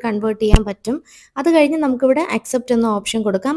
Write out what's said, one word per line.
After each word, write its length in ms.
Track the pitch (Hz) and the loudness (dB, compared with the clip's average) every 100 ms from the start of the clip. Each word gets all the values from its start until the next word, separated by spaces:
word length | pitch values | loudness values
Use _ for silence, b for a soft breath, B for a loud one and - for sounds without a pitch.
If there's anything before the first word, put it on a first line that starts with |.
| 233 | -4
കൺവേർട്ട് 360 | 208 220 214 | -2 -2 0
ചെയ്യാൻ 200 | 214 220 208 | 4 4 2
പറ്റും. 300 | 196 - 302 B B B 269 | -6 -6 -6 B B B -2
അത് 80 | 294 330 | 2 4
കഴിഞ്ഞ് 220 | 285 320 | 4 2
നമുക്കിവിടെ 380 | 285 247 262 285 339 220 | -2 0 2 0 0 -4
അക്സെപ്റ്റ് 380 | - 254 247 233 | -4 -6 -2 0
എന്ന 100 | 226 208 | 0 -2
ഓപ്ഷൻ 240 | 202 226 208 | -4 -4 -2
കൊടുക്കാം, 260 | 190 269 | -2 -2